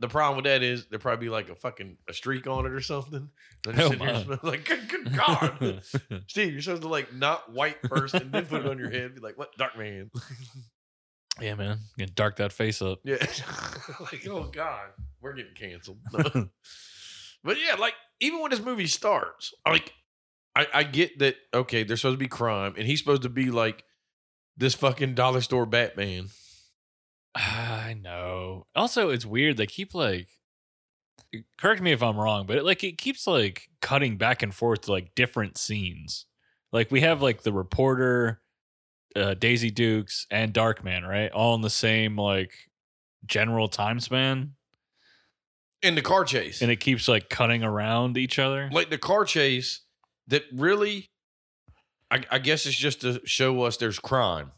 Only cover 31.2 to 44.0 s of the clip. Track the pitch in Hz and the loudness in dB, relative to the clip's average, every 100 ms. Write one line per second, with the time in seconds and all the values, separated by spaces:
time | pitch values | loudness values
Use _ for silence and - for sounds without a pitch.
31.2 | _ 113 - - 196 214 180 131 117 104 | _ -16 -16 0 2 4 4 4 2 2
32.2 | 110 104 95 131 165 185 196 165 262 269 | 2 0 0 0 2 0 -2 -6 -8 -4
33.2 | - 151 101 92 - _ - 139 135 101 | 2 2 2 -2 -16 _ 0 2 2 2
34.2 | 113 123 107 98 120 107 - 95 90 - | 2 2 -2 0 0 0 0 -2 -2 0
35.2 | 123 120 104 - - 107 90 78 76 - | 0 -2 -4 -4 -4 -4 -4 -8 -12 -12
36.2 | - _ _ _ _ 113 110 135 160 156 | -14 _ _ _ _ 0 4 4 6 4
37.2 | 139 113 113 98 92 - 135 127 127 123 | 2 2 0 -2 0 2 2 4 4 4
38.2 | 117 113 _ _ _ _ _ _ _ 101 | 2 -2 _ _ _ _ _ _ _ 0
39.2 | 98 95 117 120 117 104 117 110 101 - | 0 2 2 4 2 2 2 2 0 -8
40.2 | - 104 110 107 113 107 92 92 90 101 | -4 -2 2 2 2 0 -4 -4 -2 -2
41.2 | 107 104 117 117 110 - 113 110 110 104 | 0 2 4 4 2 2 2 4 2 0
42.2 | 101 95 92 - - _ _ _ _ _ | 2 2 0 -8 -20 _ _ _ _ _
43.2 | - 104 110 113 110 - 104 117 | -2 0 2 2 0 0 -2 -2